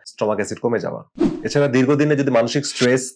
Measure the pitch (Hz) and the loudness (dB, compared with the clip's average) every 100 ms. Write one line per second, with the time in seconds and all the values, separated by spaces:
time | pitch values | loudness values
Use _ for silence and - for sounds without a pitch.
0 | - - 110 107 98 110 120 113 85 - | -14 -4 -2 -2 -4 -4 -2 -2 -4 -10
1 | - - - - - 147 143 127 131 147 | -10 -2 -2 -2 -2 0 2 2 2 2
2 | 151 143 139 123 120 113 - - 123 127 | 2 2 2 2 2 -2 -4 -2 2 2
3 | 127 | -2